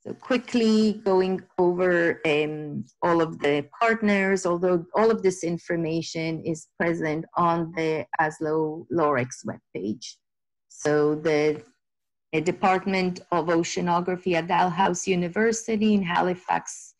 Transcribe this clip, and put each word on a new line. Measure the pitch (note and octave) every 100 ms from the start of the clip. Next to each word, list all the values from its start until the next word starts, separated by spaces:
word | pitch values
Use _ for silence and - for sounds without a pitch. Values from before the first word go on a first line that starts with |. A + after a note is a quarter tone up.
So | -
quickly | - - B3+ - A#3+ A3 A3 G#3+ G#3
going | G3 F#3 F#3 F#3 - -
over, | F3+ F3+ F#3 F3 E3+ D#3+
um, | D#3+ D3 D3+ D3+ D3+ C#3+ - _
all | F3 E3+
of | D#3+ C3
the | C#3+ D3 C#3+ -
partners, | A#3 A3+ G#3+ G3+ F#3+ G3 F#3
although | F3 F3+ F3+ E3+
all | - A3+
of | A3
this | F#3+ F3+
information | E3 E3+ - E3+ E3 E3 D#3+ E3 D#3+ D#3+
is | D#3+ D#3+ - _
present | E3+ E3+ D#3+ D3+ D#3+ -
on | E3+ E3+ E3 E3+
the | D#3+ D#3 - -
aslo | D#3 D#3 D#3 D#3 D#3 D#3+ -
LOREX | E3 D3+ C3+ B2+ -
webpage. | A2 - _ - F#2+ - - - _ _ _ _ _
So | - D3+ D3+ D3 D3+
the, | D#3+ D3+ D3+ D3+ - _ _ _ _ _ _
the | D#3
Department | D#3+ E3+ G3 F#3 F#3 F#3+ F#3 F3+ -
of | F3 D#3+
Oceanography | E3+ E3+ - F3 F3 F3+ F3+ F#3
at | E3+ E3+
Dalhousie | F3 F3+ E3+ F#3+ F3 -
University | F#3 F3 F3 A3 A3 - A3 G#3+
in | G#3
Halifax | F3+ F3 F3 F3+ - E3+ - - - _